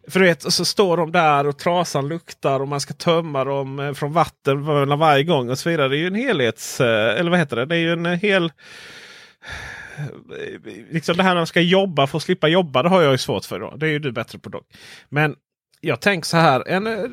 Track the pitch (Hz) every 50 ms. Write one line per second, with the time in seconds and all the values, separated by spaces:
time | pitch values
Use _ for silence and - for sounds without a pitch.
0 | _ - - 190 190 175 165 - - 156 - - 175 - - - 208 185 165 170
1 | 165 156 165 180 160 151 147 139 139 147 143 - - 180 175 180 170 - - 147
2 | 135 143 165 170 - - - - - 147 135 135 139 143 147 139 135 - 147 -
3 | - - 165 170 165 160 143 135 131 135 139 139 139 135 135 143 139 143 139 -
4 | 151 143 156 170 156 - - _ _ 139 135 143 139 156 147 143 139 139 147 143
5 | 160 156 143 139 143 170 175 139 123 117 131 139 - 170 170 156 139 131 139 147
6 | 165 185 190 220 262 277 208 147 127 113 113 - - - - - 135 117 113 107
7 | 107 117 104 160 175 170 175 180 160 143 - - 131 156 170 170 165 165 170 165
8 | 170 175 175 175 202 214 196 190 170 165 - _ - - - - - - - -
9 | - - - - - - _ _ - - - - - - - - - - - 147
10 | 147 131 - - - - - - 80 87 - 104 - 110 104 104 117 - 156 165
11 | - - 170 180 190 190 180 175 165 - - 180 170 175 180 190 196 196 156 147
12 | 139 139 - 156 - - 180 - - 151 165 190 185 147 127 127 139 175 190 185
13 | 165 139 135 127 - - 117 95 - - 110 92 110 - - 120 156 160 151 147
14 | 156 135 113 117 110 - - 85 - 107 - - - _ - - - - - -
15 | - _ 131 147 156 151 - - _ _ _ _ _ _ _ _ - 165 127 -
16 | - 202 202 165 - - - 170 160 156 135 123 - - 165 190 214 226 226 202
17 | 196 254